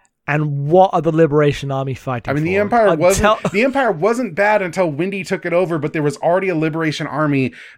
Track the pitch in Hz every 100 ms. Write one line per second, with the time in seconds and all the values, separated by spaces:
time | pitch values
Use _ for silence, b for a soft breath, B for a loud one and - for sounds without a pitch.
0 | _ _ - 147 151 143 143 175 190 185
1 | 160 156 160 147 147 135 139 135 135 127
2 | - 123 - 139 156 190 208 240 214 160
3 | 175 190 202 220 185 196 262 262 247 165
4 | 190 233 240 160 202 214 185 180 180 139
5 | 185 196 170 185 175 170 180 165 147 160
6 | 147 139 151 180 190 160 156 156 160 143
7 | 156 135 151 139 127 B B